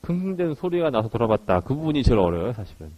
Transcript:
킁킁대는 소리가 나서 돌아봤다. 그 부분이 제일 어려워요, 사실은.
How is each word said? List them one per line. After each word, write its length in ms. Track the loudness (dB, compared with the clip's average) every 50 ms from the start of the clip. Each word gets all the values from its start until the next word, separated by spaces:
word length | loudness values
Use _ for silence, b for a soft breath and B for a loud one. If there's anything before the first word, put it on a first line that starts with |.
| -4
킁킁대는 480 | -4 -4 -2 -2 -4 -2 -2 -2 -4 -4
소리가 360 | -4 -4 -2 0 0 0 2
나서 180 | 0 0 -2 -2
돌아봤다. 520 | -2 0 2 2 2 0 2 2 0 0
그 140 | 2 0 -4
부분이 280 | -2 0 -2 0 2
제일 160 | 4 4 6 6
어려워요, 340 | 4 4 2 0 -2 -4
사실은. 380 | -4 -6 -10 -12 -14 -16 -16 -18 -18